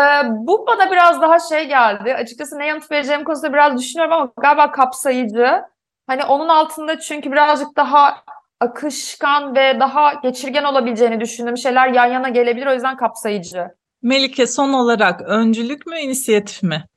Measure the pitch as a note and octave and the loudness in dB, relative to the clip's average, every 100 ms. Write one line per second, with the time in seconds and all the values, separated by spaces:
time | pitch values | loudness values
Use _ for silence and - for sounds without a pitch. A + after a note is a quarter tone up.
0 | C#4+ C#4+ B3 A3 A#3 A4 - A#4 F#4+ F4+ | 4 4 0 -4 -2 0 0 0 2 4
1 | F4 D4+ D#4+ E4+ E4 D#4 D4 C#4 A3+ G#3 | 4 4 4 4 2 -4 0 2 2 0
2 | G#3+ C4 A3+ - D4 D4 D4 D4+ - D4 | -4 -4 -8 -12 -12 -8 -6 -6 -6 -4
3 | C4+ D4 D#4+ D4 D4 C#4+ D4 B3+ B3+ E4 | -2 -4 -4 -6 0 4 4 2 -4 -4
4 | D#4+ E4 C4+ - C#4 D4 D4 C#4+ B3+ B3+ | 0 0 -2 0 2 4 2 2 -2 0
5 | C#4+ B3+ A3+ A3 B3 F4+ - _ _ _ | -2 -2 -2 0 2 0 -4 _ _ _
6 | - C4 C#4 C#4 D#4+ D#4 D#4 D#4 D#4 D#4 | -8 -4 0 0 2 2 2 -4 -8 -8
7 | - D4 C#4 C#4+ D4 C#4+ C#4+ - B3+ C#4+ | -8 -10 -2 2 2 2 -2 -2 2 4
8 | C#4+ - - - _ _ A#3+ - D4 C4 | 4 0 -12 -20 _ _ -6 -6 -8 -8
9 | - - D4 C#4+ C#4+ C4 C4+ A#3 C4+ C#4 | -12 -4 -2 0 0 2 2 2 2 4
10 | D4 C#4+ B3+ B3+ C4+ C#4+ C#4+ C4+ A#3+ A3+ | 2 2 -4 -6 -4 -2 0 0 0 0
11 | A#3 A3+ A3+ - A#3 B3 B3+ B3+ C4 B3 | 0 0 -6 -6 -8 -4 0 2 4 4
12 | A#3+ B3+ C4 B3 A#3+ A#3 C#4 C4 C4 B3+ | 2 0 0 0 0 0 -2 -2 -2 -4
13 | A#3 - A3 G#3 E3+ F3+ F3 _ _ _ | -6 -4 -6 -6 -6 -10 -10 _ _ _
14 | A#3+ C4+ C4+ C4+ A#3+ - C#4 C4+ A#3+ A3+ | -2 0 0 0 -2 0 0 2 2 2
15 | F#3+ F3 E3 G#3+ A3+ A3+ A#3 C#4+ E4+ E4 | 2 0 -2 0 0 0 -4 -8 -10 -8
16 | C#4 C4 - G#3 G#3 - F3+ D#3 - | -6 -4 0 0 -2 -6 -6 -6 -10